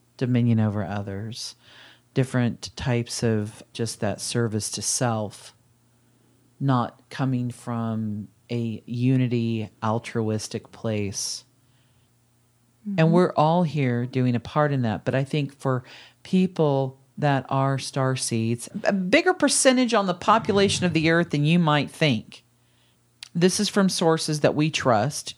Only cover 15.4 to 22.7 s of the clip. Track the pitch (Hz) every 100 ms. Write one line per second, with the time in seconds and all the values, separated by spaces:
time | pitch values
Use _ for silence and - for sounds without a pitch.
15.4 | 143 - 139 127 - - - _ - 185
16.4 | 185 185 151 139 131 - _ - 147 135
17.4 | - 135 135 135 - 139 131 131 - 113
18.4 | 113 120 - - - 196 185 277 359 359
19.4 | 285 - 269 254 247 226 196 175 - 220
20.4 | - 202 196 - 180 160 156 170 170 151
21.4 | 147 175 160 147 131 - 156 110 - -
22.4 | _ _ _